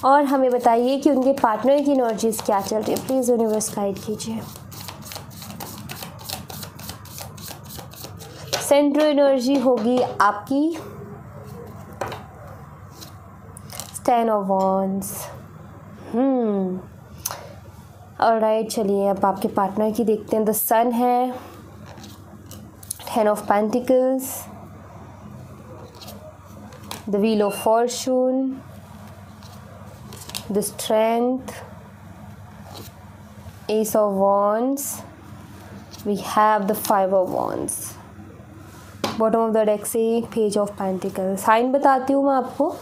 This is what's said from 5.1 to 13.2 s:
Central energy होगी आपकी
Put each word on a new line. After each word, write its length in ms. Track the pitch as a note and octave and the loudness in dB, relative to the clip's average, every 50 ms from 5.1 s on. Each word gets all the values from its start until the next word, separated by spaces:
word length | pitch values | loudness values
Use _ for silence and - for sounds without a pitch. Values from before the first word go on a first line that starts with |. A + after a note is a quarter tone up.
| - - - - - - - - - - - - - - - - - - - - - - - - - - - - - - - - - - - - - - - - - - - - - - - - - - - - - - - - - - - - - - - - - - - - - - | -14 -14 -14 -16 -16 -16 -14 -14 -12 -12 -12 -12 -12 -14 -14 -14 -12 -12 -12 -14 -14 -16 -12 -12 -12 -12 -12 -14 -14 -14 -14 -14 -14 -14 -14 -14 -14 -14 -16 -16 -14 -14 -14 -14 -14 -14 -14 -14 -14 -16 -16 -14 -14 -14 -14 -14 -16 -16 -16 -16 -14 -16 -16 -16 -16 -16 0 0 0 2
Central 440 | - - C#4+ C#4+ D4 C#4+ C#4+ D4 D4+ | 6 6 6 8 8 6 6 6 4
energy 560 | D4+ D4 C#4 C#4+ C#4 C4+ C4 A#3 C4 C#4+ C#4 | 6 6 6 6 6 6 4 4 4 2 4
होगी 380 | A#3 C4 B3 A3+ G#3+ A#3+ B3+ B3+ B3 - - - | 6 4 4 4 4 2 4 4 2 0 4 4
आपकी 560 | G3 G#3 G#3 - - - C4+ C#4 D4+ E4 E4 D#4 - - - - - - - - - - - - - - - - - - - - - - - - - - - - - - - - - - - - - - - - - - - - - - - - | 4 4 4 0 -4 -2 0 2 2 0 -2 -4 -10 -12 -14 -14 -14 -14 -14 -16 -16 -16 -16 -16 -16 -14 -14 -14 -14 -16 -16 -16 -16 -16 -10 -8 -8 -8 -8 -12 -14 -18 -18 -18 -18 -18 -16 -18 -18 -18 -18 -20 -20 -20 -18 -18 -18 -18 -18 -18